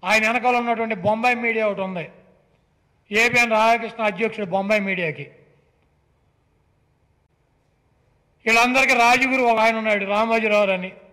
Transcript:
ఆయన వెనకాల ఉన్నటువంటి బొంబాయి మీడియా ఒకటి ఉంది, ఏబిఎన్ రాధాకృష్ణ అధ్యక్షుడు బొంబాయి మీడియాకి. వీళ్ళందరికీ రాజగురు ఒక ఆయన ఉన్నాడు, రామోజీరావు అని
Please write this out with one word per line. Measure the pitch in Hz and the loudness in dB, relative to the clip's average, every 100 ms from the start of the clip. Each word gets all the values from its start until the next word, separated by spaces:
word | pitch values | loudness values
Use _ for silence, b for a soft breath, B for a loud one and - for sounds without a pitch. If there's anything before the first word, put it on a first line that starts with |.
ఆయన | 180 214 220 | 0 0 0
వెనకాల | 240 240 240 | 0 0 0
ఉన్నటువంటి | 233 226 226 | 0 -2 -4
బొంబాయి | 214 180 220 247 | -4 -2 0 0
మీడియా | 240 233 220 220 | 0 -2 -2 -2
ఒకటి | 196 | -2
ఉంది, | 190 180 156 - _ _ _ _ _ _ _ _ _ | -6 -8 -12 -16 _ _ _ _ _ _ _ _ _
ఏబిఎన్ | 208 240 240 240 | 0 0 2 2
రాధాకృష్ణ | 220 226 233 226 - | 2 4 2 -2 -4
అధ్యక్షుడు | 214 180 220 220 202 | -4 -2 -6 -4 -4
బొంబాయి | 190 196 214 | -4 0 -2
మీడియాకి. | 196 185 170 143 139 - _ _ _ _ _ _ _ _ _ _ _ _ _ _ _ _ _ _ _ _ _ _ _ _ _ _ _ _ _ _ - | -2 -4 -6 -8 -14 -18 _ _ _ _ _ _ _ _ _ _ _ _ _ _ _ _ _ _ _ _ _ _ _ _ _ _ _ _ _ _ -2
వీళ్ళందరికీ | 226 247 254 262 | 2 2 2 2
రాజగురు | 254 233 254 262 262 | 4 4 4 2 0
ఒక | 247 226 | 2 4
ఆయన | 220 220 | 2 2
ఉన్నాడు, | 220 208 | -2 -2
రామోజీరావు | 196 202 226 226 220 208 202 | -2 -2 0 0 2 2 2
అని | 185 185 - - | 0 -6 -16 -20